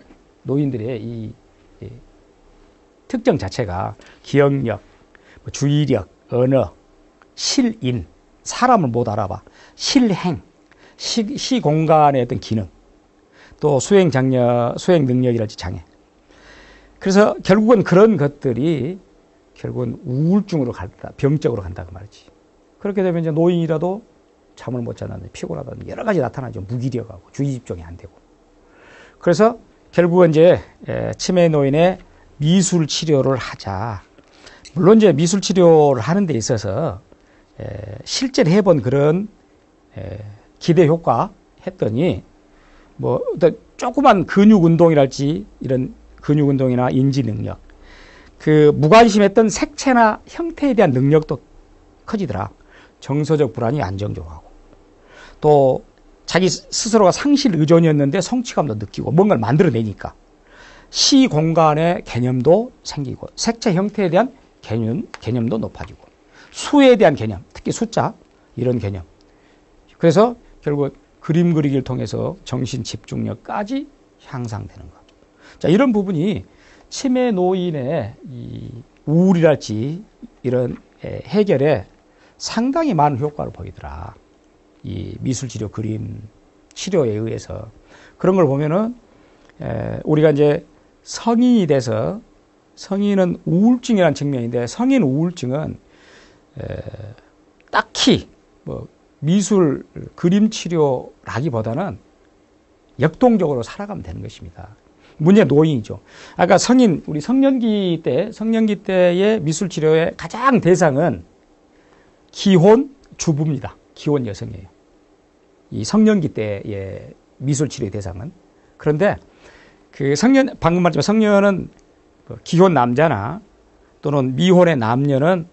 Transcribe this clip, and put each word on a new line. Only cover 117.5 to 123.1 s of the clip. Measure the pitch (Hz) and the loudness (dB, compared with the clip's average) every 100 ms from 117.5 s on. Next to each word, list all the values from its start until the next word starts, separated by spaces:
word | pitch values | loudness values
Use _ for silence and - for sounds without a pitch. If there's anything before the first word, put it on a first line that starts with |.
| 135 151 | -2 -4
치료의 | - 110 | -6 -8
대상은. | 104 95 90 - - _ _ _ _ | -8 -10 -12 -14 -16 _ _ _ _
그런데 | 151 151 196 104 - _ - - _ _ _ | -4 0 0 -2 -10 _ -20 -20 _ _ _
그 | - 139 147 | -6 -2 0
성년, | 233 269 269 - | 2 4 2 0
방금 | 165 175 | 0 2
말했지만 | 170 165 | 2 0
성년은 | 185 220 214 202 202 185 - _ _ _ _ _ - | 0 2 4 4 2 0 -6 _ _ _ _ _ -18
뭐 | - | -18
기혼 | - 170 190 151 | -2 4 4 4
남자나 | 120 123 160 | 2 2 2